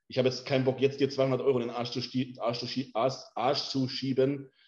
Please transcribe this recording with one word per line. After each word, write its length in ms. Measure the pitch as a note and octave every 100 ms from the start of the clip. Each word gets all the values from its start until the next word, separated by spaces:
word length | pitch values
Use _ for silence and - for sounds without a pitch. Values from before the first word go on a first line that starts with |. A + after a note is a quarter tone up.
| -
Ich 100 | C3
habe 100 | B2+
jetzt 180 | C3 -
keinen 200 | C3 C3
Bock, 160 | B2+
jetzt 180 | C#3 -
dir 100 | C#3
zweihundert 320 | C#3 C3+ B2
Euro 180 | B2 B2+
in 80 | A#2
den 80 | A#2+
Arsch 160 | A#2+
zu 100 | C3
stie-, 340 | A#2+ B2+ B2 -
Arsch 200 | A2 A#2+
zu 80 | A#2+
schie-, 240 | B2 C#3
Arsch, 220 | G#2+ C3 C3 - -
Arsch 340 | A#2+ C#3+ -
zu 180 | C3+ B2+
schieben, 640 | - C3+ C3 C3+ C#3+ C#3 _